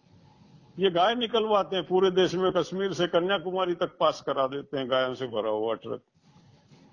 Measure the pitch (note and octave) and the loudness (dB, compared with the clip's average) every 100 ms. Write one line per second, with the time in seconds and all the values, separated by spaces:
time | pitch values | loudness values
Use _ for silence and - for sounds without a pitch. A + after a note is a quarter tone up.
0 | _ - - _ - - - - F#3+ E3+ | _ -20 -20 _ -20 -20 -18 -2 0 4
1 | G3 A#3 A3+ A#3 A3 G#3 D#3+ F#3+ D#3+ F#3 | 2 2 0 0 2 2 2 -4 0 2
2 | F#3+ F#3 F3 E3+ F#3 F3 D3 F#3 G3 D#3+ | 4 4 2 2 0 0 -2 -2 -4 -2
3 | F3 F3 F3+ G3 F3 F#3 F3+ E3+ F3 - | 0 2 2 -2 -2 -2 -2 -2 -4 0
4 | D#3+ D3 - C3+ C3 C#3 - C#3 B2+ C3 | 0 0 -2 -2 -2 -4 -8 -6 -2 0
5 | B2+ B2 B2+ A2 G#2+ G#2+ A2+ G#2+ A#2+ A2+ | 0 -2 -6 -4 -2 -2 -2 -4 -6 -12
6 | _ _ _ _ _ _ _ - - | _ _ _ _ _ _ _ -20 -20